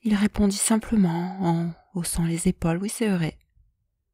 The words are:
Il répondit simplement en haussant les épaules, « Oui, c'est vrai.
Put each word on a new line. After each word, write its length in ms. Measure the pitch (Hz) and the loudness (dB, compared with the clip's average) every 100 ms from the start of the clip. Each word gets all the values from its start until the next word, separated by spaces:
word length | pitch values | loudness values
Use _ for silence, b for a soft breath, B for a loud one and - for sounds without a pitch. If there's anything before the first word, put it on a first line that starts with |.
Il 120 | 220 208 | 0 2
répondit 400 | 208 - 202 202 | 2 2 0 0
simplement 800 | - 220 - 220 180 170 180 185 | 0 0 2 2 2 0 -6 -2
en 320 | 170 165 170 165 _ | 0 0 -2 -8 _
haussant 300 | 180 170 - | -8 -4 -2
les 240 | 165 165 185 | -2 0 0
épaules, « 300 | - 170 165 | 0 -2 -2
Oui, 80 | 202 | -4
c'est 200 | - 220 | -2 -2
vrai. 280 | 185 160 - _ _ _ _ _ _ _ | 0 -2 -6 _ _ _ _ _ _ _